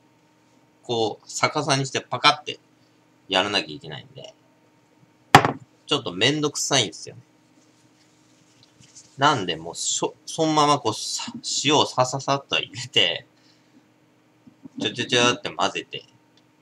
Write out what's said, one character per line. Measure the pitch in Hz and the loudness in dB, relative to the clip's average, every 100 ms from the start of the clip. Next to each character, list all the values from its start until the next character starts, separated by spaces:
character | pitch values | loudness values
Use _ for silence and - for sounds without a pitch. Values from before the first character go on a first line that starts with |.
| _ _ _ _ _ _ _ _ | _ _ _ _ _ _ _ _
こ | - 117 110 - | -4 0 0 -2
う、 | - | -10
逆 | - 123 151 | -2 -2 0
さ | 139 135 | 0 0
に | 135 | 0
し | |
て | 117 | -4
パ | - 123 | -4 2
カ | 151 | 4
っ | - | 4
て | - - _ _ _ _ _ _ _ | -4 -14 _ _ _ _ _ _ _
や | 92 | 0
ら | 101 | 2
な | 101 | 0
き | 78 | -2
ゃ | 73 | -10
い | |
け | 78 | -12
な | 71 | -16
い | - | -16
ん | |
で、 | - - - _ _ _ _ _ _ _ _ _ - - - - _ - | -20 -20 -20 _ _ _ _ _ _ _ _ _ 4 4 -4 -14 _ -4
ち | |
ょ | 147 | -4
っ | |
と | 113 | -4
め | 87 117 | -2 0
ん | 151 | 0
ど | 147 | -4
く | - | -4
さ | - 143 | 0 0
い | |
ん | 101 | 0
で | |
す | - - | -6 -18
よ。 | 117 - _ _ _ _ _ _ _ _ _ _ _ _ _ _ _ - - - - | -20 -20 _ _ _ _ _ _ _ _ _ _ _ _ _ _ _ -20 -20 -20 2
な | 139 | 2
ん | 143 92 | 2 -2
で、 | 80 | -6
も | 82 | -8
う、 | 82 | -6
し | - - | -4 -2
ょ-、 | 160 - - | -4 -6 -14
そ | - | -2
の | 160 | 2
ま | 151 147 | 4 4
ま | 143 | 4
こ | 113 | 0
う、 | |
さ-、 | 107 - - - - - - | -4 -6 -8 -8 -10 -6 -2
塩 | 139 147 | 2 4
を | 107 | 4
さ | - | 2
さ | 127 139 | -2 -2
さ | 131 139 | -2 -2
っ | - | 0
と | 80 | -4
入 | - | -4
れ | 117 120 | -12 -4
て、 | - 92 80 - _ _ _ _ _ _ _ _ _ _ _ - _ - - | 0 0 -2 -10 _ _ _ _ _ _ _ _ _ _ _ -20 _ -18 -6
ち | - | -4
ょ | |
ち | 123 | -4
ょ | 117 | 0
ち | 123 | 4
ょ | 120 | 4
っ | - | 2
て | 90 | -4
混 | 80 95 | -2 -2
ぜ | 85 82 | -2 -10
て、 | 69 - _ _ _ _ _ | -16 -18 _ _ _ _ _